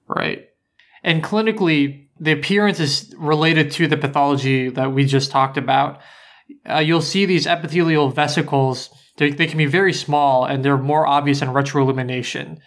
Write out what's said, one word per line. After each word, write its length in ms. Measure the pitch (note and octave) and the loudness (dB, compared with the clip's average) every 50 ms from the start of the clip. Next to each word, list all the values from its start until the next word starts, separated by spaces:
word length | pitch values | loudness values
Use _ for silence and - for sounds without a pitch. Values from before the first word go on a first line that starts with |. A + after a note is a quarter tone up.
| _ | _
Right. 400 | - - - - D#2+ - - - _ _ _ _ _ _ _ _ _ _ - | -4 -2 -2 -2 -2 -4 -8 -12 _ _ _ _ _ _ _ _ _ _ -6
And 220 | - - D#3+ D#3+ D#3 | -2 0 0 0 -2
clinically, 840 | - G#3 G#3+ A3 A3 A3 G#3+ G3 E3 D#3 D3 C#3 C#3 C#3 - - _ _ - | -2 -2 0 0 0 0 0 0 2 2 2 0 0 -4 -10 -18 _ _ -6
the 140 | E3 D#3 D#3 | -2 0 0
appearance 480 | C#3+ C#3 - G3 G3+ G#3 G#3 F#3 - | 0 0 0 0 2 2 2 0 0
is 320 | D#3 C#3 C#3 - - - - | -2 -2 -2 -4 -6 -10 -12
related 540 | - D#3+ D3 D#3 D3+ D#3+ D#3+ E3 D#3 D3+ C#3+ | -6 -2 0 0 2 2 2 4 2 2 0
to 160 | - - E3+ | 0 -2 0
the 100 | C#3+ D#3+ | 0 0
pathology 720 | D3 C#3+ C#3 C#3 D3 C#3+ C#3+ C#3+ C#3 B2+ C3+ C3+ C3 B2+ B2+ | 0 -2 -2 0 2 2 2 2 0 0 0 0 0 -2 -2
that 220 | B2 C#3 C3 C3+ | -2 -4 -2 -2
we 140 | C3+ C3+ C#3 | 0 2 2
just 260 | C#3 C#3 C3+ C3+ - | 2 2 2 0 0
talked 240 | - C3+ C3+ C3+ C3+ | 0 0 0 0 -2
about. 460 | C#3+ B2 B2+ C3+ C#3 C#3 D3 C#3 - - - - - - - - _ _ - - - - - | -4 0 2 2 2 2 0 -4 -10 -18 -20 -20 -20 -20 -20 -20 _ _ -20 -20 -16 -8 -4
Uh, 100 | - D3 | -2 0
you'll 220 | D#3 D#3 E3 E3 | 2 2 2 0
see 240 | E3 E3 - F#3+ G3 | 0 0 0 0 0
these 220 | F3+ F#3 D#3+ - | 2 2 0 0
epithelial 600 | E3+ E3+ E3 D#3+ D3 D3+ F3 E3+ E3 D#3+ D3+ D3 C#3 | 0 -2 -2 -4 -4 -2 0 0 2 2 2 2 0
vesicles. 800 | B2 D3+ D3+ C#3+ C#3+ E3+ D3 - D3 C#3 C3+ C3 C3 - - - _ - _ _ _ | 0 -2 -2 0 0 -2 -2 0 0 0 2 0 -2 -4 -8 -14 _ -20 _ _ _
They, 140 | - D3 C#3+ | -2 -2 0
they 160 | C#3+ C#3+ E3 | 0 0 -2
can 100 | D#3+ D#3+ | -2 0
be 100 | D#3+ D#3 | 0 0
very 260 | C#3 C#3 F#3 G3 F#3 C#3+ | 2 2 2 2 2 0
small, 500 | - - - D3 D3 C#3+ C#3 C3 B2+ B2+ | -2 -4 -2 0 2 2 2 2 2 0
and 220 | C3 C#3 C3+ C3 | 0 -2 0 0
they're 120 | C#3 C#3+ | 2 2
more 300 | C#3 C3 C#3 D3+ D#3 D#3 | 2 2 0 2 2 2
obvious 340 | C#3+ C#3+ C#3+ C#3+ C#3+ C#3 C#3 | 2 2 2 2 0 0 0
in 60 | - C3 | -2 -2
retroillumination. 1120 | B2+ C#3 C#3 C#3 - C#3+ C3+ C3 C3+ C3 B2+ B2 B2+ B2+ B2 - - - C3+ - D#3 - _ | 0 0 0 0 0 0 0 0 0 -2 -4 -4 -6 -6 -6 -8 -8 -10 -10 -12 -14 -20 _